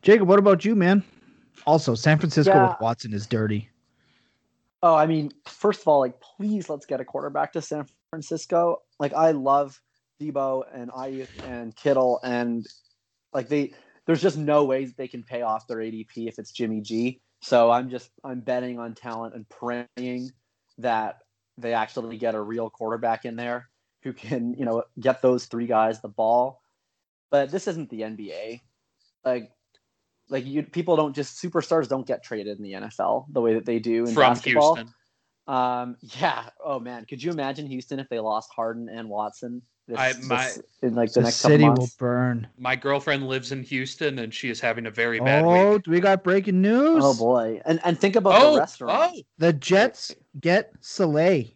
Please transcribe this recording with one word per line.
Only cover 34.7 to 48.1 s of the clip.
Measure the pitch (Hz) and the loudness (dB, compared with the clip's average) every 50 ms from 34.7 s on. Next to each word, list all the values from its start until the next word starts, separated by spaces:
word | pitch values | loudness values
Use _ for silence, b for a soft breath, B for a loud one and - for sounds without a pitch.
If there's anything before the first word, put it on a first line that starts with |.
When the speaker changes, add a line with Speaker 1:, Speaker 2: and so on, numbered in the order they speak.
| 165 | 4
Speaker 3:
Houston. | 120 113 117 _ _ _ _ _ _ _ _ _ _ _ | 2 -4 -14 _ _ _ _ _ _ _ _ _ _ _
Speaker 2:
Um, | - 139 127 127 123 123 123 123 123 120 _ | -6 -2 -2 0 0 -2 -4 -6 -8 -12 _
yeah. | - 113 - 131 143 170 131 117 113 - _ _ - | -18 -20 -8 -2 -2 -2 -2 -4 -10 -14 _ _ -8
Oh | 156 139 127 | -8 -8 -8
man, | 117 123 123 120 110 | -8 -12 -14 -14 -14
could | _ 143 127 123 | _ -14 -8 -8
you | 170 | -6
imagine | 175 156 139 135 139 147 147 | -4 -4 -4 -6 -6 -8 -10
Houston | 139 131 127 123 _ 143 135 | -10 -10 -12 -10 _ -10 -12
if | 131 _ | -10 _
they | 123 117 | -8 -6
lost | 107 110 107 110 110 - - | -4 -4 -4 -4 -6 -8 -8
Harden | - 113 113 117 117 117 113 | -6 -6 -6 -6 -8 -12 -12
and | 110 117 113 110 | -12 -14 -12 -10
Watson | 104 104 107 107 - - - 120 120 123 _ _ _ _ _ - | -8 -6 -6 -8 -8 -12 -14 -12 -12 -14 _ _ _ _ _ -10
this, | 117 123 | -6 -2
Speaker 3:
I, | 131 131 131 120 131 | -2 -2 -2 -4 -4
my | 135 127 123 131 | -2 -2 -2 -2
Speaker 2:
this, | 131 - - - _ _ _ - | -4 -6 -10 -16 _ _ _ -4
in, | 123 113 | -2 0
like, | 117 117 110 - | 0 0 2 2
the | 123 | 2
Speaker 1:
The | 123 | 2
Speaker 2:
next | 117 117 - - | 2 0 2 4
couple | 127 | 6
Speaker 1:
city | 147 151 151 | 8 8 8
will | 147 135 | 6 6
Speaker 2:
months? | 127 127 120 - _ | 4 0 -2 -4 _
Speaker 1:
burn. | 131 123 123 123 127 127 123 117 110 - _ | -4 -2 0 0 0 0 -2 -4 -6 -10 _
Speaker 3:
My | - 127 127 131 | -8 -4 -4 -4
girlfriend | 127 135 139 139 139 135 160 147 139 139 | -2 -2 -2 -2 -2 0 -2 -2 -2 -2
lives | 131 131 131 123 120 | -2 -4 -4 -4 -6
in | 139 135 131 | -10 -10 -8
Houston, | - 139 127 131 131 - - 165 147 135 131 | -6 -6 -6 -6 -6 -8 -4 -4 -4 -4 -4
and | 117 110 110 | -8 -8 -10
she | - - 127 | -8 -8 -8
is | 117 - | -8 -4
having | - 120 113 117 117 | -2 -4 -2 -2 -6
a | 113 104 | -10 -4
very | - 117 117 117 113 | -2 -2 -2 0 0
bad | 120 131 139 147 160 | 0 2 2 4 4
Speaker 1:
Oh, | 165 175 180 196 202 208 | 6 6 6 6 6 4
Speaker 3:
week. | 208 185 | 2 2
Speaker 1:
do | 165 | 0
we | 160 175 | 0 2
got | 180 196 196 185 - | 4 4 2 2 2
breaking | 175 185 196 185 208 185 180 190 | 2 2 2 2 2 2 2 4
news? | 202 226 247 285 311 330 320 196 | 4 4 4 4 4 4 4 4
Speaker 2:
Oh | 139 131 | 4 4
boy, | 113 117 117 127 123 113 113 113 101 - | 4 2 2 2 2 2 -2 -6 -6 -2
and, | - 165 165 - | -2 -2 0 0
and | 175 170 139 | -2 0 2
think | - 196 | 0 2